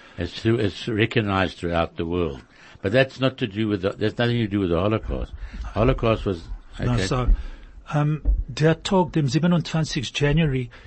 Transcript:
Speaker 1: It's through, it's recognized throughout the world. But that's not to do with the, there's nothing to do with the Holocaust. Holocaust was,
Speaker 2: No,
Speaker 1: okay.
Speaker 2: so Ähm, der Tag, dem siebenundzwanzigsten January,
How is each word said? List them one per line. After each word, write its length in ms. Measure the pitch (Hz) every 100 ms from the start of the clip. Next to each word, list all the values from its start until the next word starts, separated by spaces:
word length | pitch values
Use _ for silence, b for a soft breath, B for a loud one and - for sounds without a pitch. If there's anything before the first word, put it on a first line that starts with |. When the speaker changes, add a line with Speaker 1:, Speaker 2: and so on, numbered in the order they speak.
| B B
Speaker 1:
It's 220 | 87 -
through, 180 | 113 117
it's 280 | 107 - -
recognized 680 | 107 113 120 104 95 90 -
throughout 400 | 85 85 82 -
the 80 | 82
world. 360 | 87 82 64 - B B B
But 100 | 98
that's 280 | 123 131 127
not 180 | 135 131
to 80 | 117
do 200 | 98 110
with 140 | 104
the, 80 | 98
there's 260 | - 104 -
nothing 200 | 120 120
to 100 | 104
do 120 | 101
with 100 | 92
the 100 | 85
Holocaust. 540 | 101 110 - 65 - - B B
Holocaust 600 | B 95 120 131 113 110 104
was, 180 | 85 - - - -
Speaker 2:
No, 140 | 104
Speaker 1:
okay. 140 | 120 92
Speaker 2:
so 200 | 131 123 - B B B B -
Ähm, 280 | 151 147 151 - - -
der 360 | 120 156 160
Tag, 300 | - 190 151
dem 140 | 160 139
siebenundzwanzigsten 1000 | 147 175 175 - 160 156 156 113 - 147
January, 440 | 156 156 131 120 B